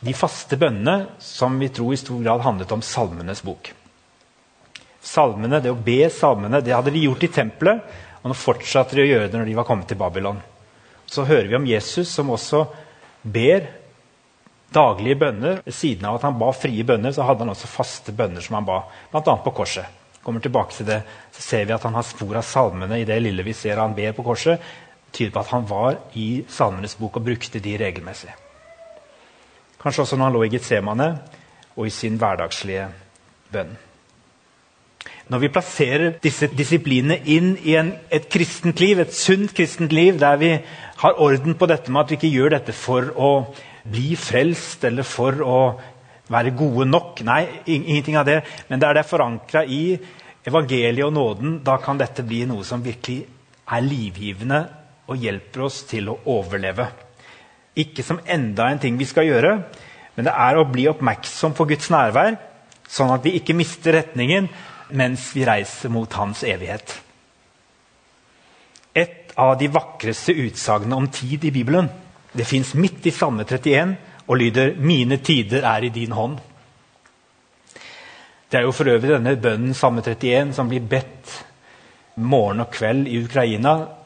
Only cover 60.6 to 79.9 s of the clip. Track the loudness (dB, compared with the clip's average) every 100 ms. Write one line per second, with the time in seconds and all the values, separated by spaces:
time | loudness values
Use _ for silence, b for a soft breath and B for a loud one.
60.6 | 4 4 2 2 0 -2 -8 -4 -4 0
61.6 | 0 0 2 4 4 4 2 0 -12 -20
62.6 | _ _ -14 0 2 2 2 -2 0 0
63.6 | 0 -2 2 4 2 -2 2 2 0 B
64.6 | B B B 0 0 0 -6 -2 2 2
65.6 | 0 -8 -4 -4 -4 -4 -4 -4 -4 -4
66.6 | -6 -10 -12 -18 -18 _ _ _ _ _
67.6 | _ _ _ _ _ _ b b b b
68.6 | b b _ 0 0 -4 -18 0 2 4
69.6 | 2 0 -2 -8 -6 -4 0 0 0 -4
70.6 | 0 0 0 -2 -2 -4 -6 -4 -2 -2
71.6 | 2 2 2 -4 -20 -20 _ -8 -2 0
72.6 | 0 2 0 0 -4 0 -2 -2 -2 -2
73.6 | 2 4 2 -4 B B -2 2 2 2
74.6 | 0 2 2 2 2 0 2 2 2 0
75.6 | 0 0 -2 -4 -6 -4 -4 -6 -14 _
76.6 | _ _ _ _ _ _ _ _ _ _
77.6 | _ B B B B B B B B 0
78.6 | 2 2 4 4 4 2 2 2 2 0
79.6 | -2 2 2